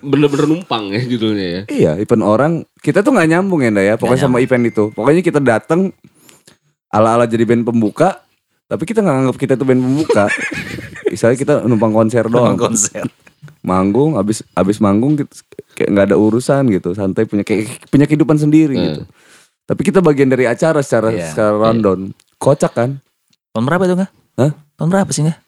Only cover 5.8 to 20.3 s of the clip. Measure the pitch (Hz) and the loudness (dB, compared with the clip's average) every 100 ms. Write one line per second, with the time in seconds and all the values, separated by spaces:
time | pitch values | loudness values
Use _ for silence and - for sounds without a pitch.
5.8 | 190 - - _ - _ _ _ _ _ | -2 -6 -20 _ -20 _ _ _ _ _
6.8 | _ 104 113 117 120 113 113 117 120 117 | _ 0 2 2 0 0 2 2 2 0
7.8 | 104 - 175 - _ _ _ _ _ 104 | 0 0 0 0 _ _ _ _ _ -8
8.8 | 160 220 196 135 131 127 135 131 135 127 | -4 -2 0 2 0 -2 -2 0 2 2
9.8 | 127 139 160 392 101 - - - - - | 2 -2 0 2 2 -2 -8 -10 -10 -12
10.8 | - - 403 - 117 123 139 196 101 113 | -14 -8 -6 0 0 0 0 0 2 2
11.8 | 110 107 110 120 113 120 117 98 113 113 | 2 2 2 0 0 2 2 2 -2 -2
12.8 | - - 87 _ _ _ - _ - 92 | -4 -6 -10 _ _ _ -20 _ -4 0
13.8 | 98 107 147 135 101 - - - 98 104 | 0 2 0 0 -2 -4 -6 -4 -2 0
14.8 | 107 101 131 151 - - _ - - - | 2 2 0 -2 -4 -12 _ -20 -20 -6
15.8 | - 101 98 98 107 113 127 139 135 92 | -2 2 2 4 2 0 0 0 2 0
16.8 | 87 95 98 95 110 104 98 104 110 - | -2 -4 -4 -2 -2 -4 -2 -4 -4 -12
17.8 | - 135 143 151 135 151 147 156 156 131 | -2 2 2 2 2 2 4 4 4 0
18.8 | 85 76 - _ _ - _ _ _ 107 | -2 -6 -12 _ _ -20 _ _ _ -2
19.8 | 180 185 175 139 135 | 0 2 2 2 2